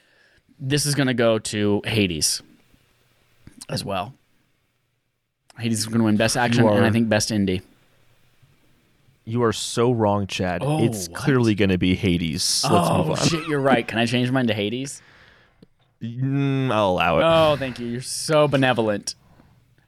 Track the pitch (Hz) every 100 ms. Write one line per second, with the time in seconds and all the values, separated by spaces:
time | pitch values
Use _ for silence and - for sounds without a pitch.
0 | _ _ _ _ _ - 131 143 147 143
1 | 131 120 117 110 - 107 104 104 110 113
2 | 98 78 - - - _ _ _ _ _
3 | _ _ _ _ - - - 101 98 98
4 | 101 - _ _ _ _ _ _ _ _
5 | _ _ _ _ _ - 117 107 107 113
6 | 110 107 113 127 120 117 113 104 104 113
7 | 113 107 - 107 98 92 - _ _ _
8 | _ _ _ _ _ _ _ _ _ _
9 | _ _ - 117 117 104 - - 120 117
10 | 104 101 98 - 90 87 - 107 113 110
11 | 87 - 143 131 113 104 98 92 92 92
12 | 98 87 85 82 - - - 175 165 -
13 | 160 - - 165 160 147 135 123 117 110
14 | 117 123 123 131 120 104 104 123 139 -
15 | - - - _ _ _ _ _ _ _
16 | 117 120 131 139 139 135 131 110 98 90
17 | 85 - 165 165 156 143 135 117 120 120
18 | 127 - - 156 147 143 131 117 110 101
19 | - - _ - _ _ _ _